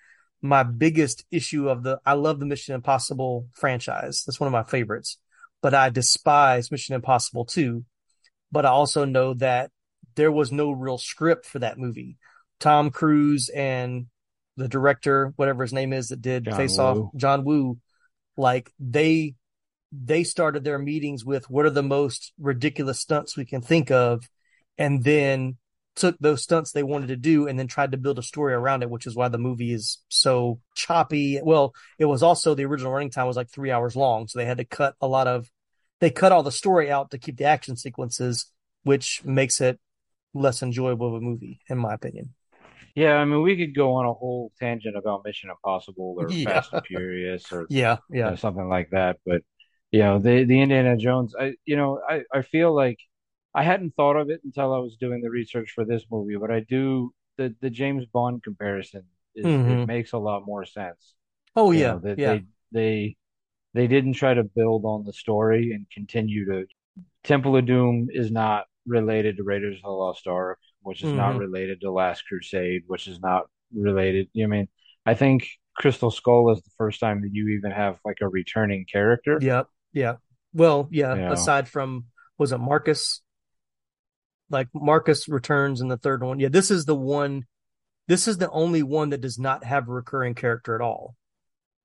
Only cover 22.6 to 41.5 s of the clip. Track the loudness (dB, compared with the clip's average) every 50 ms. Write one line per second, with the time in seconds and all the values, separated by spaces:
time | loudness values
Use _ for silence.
22.6 | -2 -2 -2 -2 -4 -4 -4 -6 -4 -2 -2 -2 -2 -4 -8 -10 -10 -8 -8 -8
23.6 | 0 2 2 2 4 4 4 4 4 4 2 -2 -4 -12 _ _ _ _ _ _
24.6 | _ _ _ -2 0 0 0 2 4 4 4 4 4 2 0 0 -2 -4 -6 -10
25.6 | _ _ _ _ _ _ _ 0 2 2 2 2 2 2 2 2 0 0 0 0
26.6 | 0 -2 -4 -4 -2 -2 -4 -4 -4 -6 -6 -2 2 4 4 4 4 2 -2 -4
27.6 | -4 -4 -2 -2 -2 -2 -2 -2 -2 -2 -2 -2 -6 -10 -6 -4 -2 0 0 0
28.6 | 0 0 0 -2 -2 -6 -6 -8 -10 -8 -4 -2 -2 -2 -2 -2 -4 -4 -4 -4
29.6 | -4 -4 -4 -4 -6 -8 -10 -10 _ _ -4 0 2 2 2 2 0 -2 -4 -6
30.6 | -10 _ _ -10 -4 -2 0 0 0 0 0 -2 0 -2 -2 -2 2 4 6 6
31.6 | 4 2 0 -8 -20 -20 _ 0 2 2 4 4 6 6 6 4 4 0 0 0
32.6 | 0 -2 -4 -4 -4 -4 -4 -4 -4 -4 -4 -2 -2 -2 -2 -4 -6 -8 -10 -8
33.6 | -4 -2 0 0 0 -2 -2 0 0 2 2 0 -4 -6 -8 -6 -4 -4 -4 -6
34.6 | -6 -8 -4 -2 -2 -2 0 _ -4 0 0 2 2 2 0 -2 -4 -8 _ _
35.6 | _ _ _ _ _ _ _ _ 2 2 2 6 6 8 8 6 4 2 -4 -4
36.6 | 0 2 4 4 4 2 0 -2 -2 -4 -8 -12 -12 -12 -8 0 2 2 2 2
37.6 | 0 -6 -12 -10 -10 -12 -10 -8 -8 -8 -6 -4 -4 -4 -4 -4 -8 -12 _ _
38.6 | _ _ _ _ _ 2 2 2 2 -2 -6 -6 -6 -2 0 0 2 2 0 0
39.6 | 0 0 0 -2 _ _ _ _ _ _ _ _ _ _ -6 0 0 0 0 0
40.6 | -4 -4 -4 -2 -2 -2 -2 -2 -2 -4 -4 -4 -6 -6 -6 -8 -10 -14